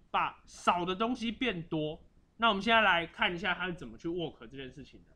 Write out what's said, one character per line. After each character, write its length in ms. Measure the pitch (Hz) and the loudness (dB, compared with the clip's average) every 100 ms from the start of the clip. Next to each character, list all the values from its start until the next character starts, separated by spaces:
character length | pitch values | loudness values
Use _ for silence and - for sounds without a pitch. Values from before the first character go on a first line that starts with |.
| _ | _
把 320 | 196 156 - - | -2 -2 -4 -16
少 400 | - - 196 175 | -2 0 2 0
的 100 | 185 | -2
东 180 | 226 254 | -2 -2
西 160 | 226 | -4
变 300 | 220 247 180 | -2 -2 -2
多。 380 | 160 160 151 160 - _ _ - | -4 -4 -4 -6 -14 _ _ 0
那 120 | 226 | 2
我 40 | |
们 80 | 196 | 2
现 120 | 202 | 4
在 80 | 226 | 6
来 240 | 208 170 165 | 6 4 2
看 260 | - 214 | -2 -2
一 40 | 175 | 0
下 160 | 190 | -2
它 140 | 175 180 | -2 -4
是 60 | |
怎 140 | 170 127 | -6 -12
么 100 | 117 | -10
去 100 | 165 | -6
work 320 | 180 160 110 | -4 -6 -8
这 180 | 113 131 | -16 -14
件 120 | 131 | -14
事 120 | 135 | -14
情 180 | 123 107 | -20 -20
的， 80 | 87 | -20